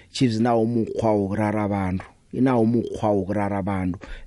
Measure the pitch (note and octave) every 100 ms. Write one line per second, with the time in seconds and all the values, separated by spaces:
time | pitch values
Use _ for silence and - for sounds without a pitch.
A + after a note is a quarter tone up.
0 | - - B2+ A2 A#2+ A#2+ A2+ A#2+ G#2+ -
1 | A2 G#2+ F#2+ G#2+ G#2 G#2+ G#2 G2+ F#2 F#2
2 | - - _ - C3 B2 A2+ A#2 - -
3 | A2 G2+ F2+ G#2 G2+ G2+ F#2+ G2 F#2 F2+
4 | - -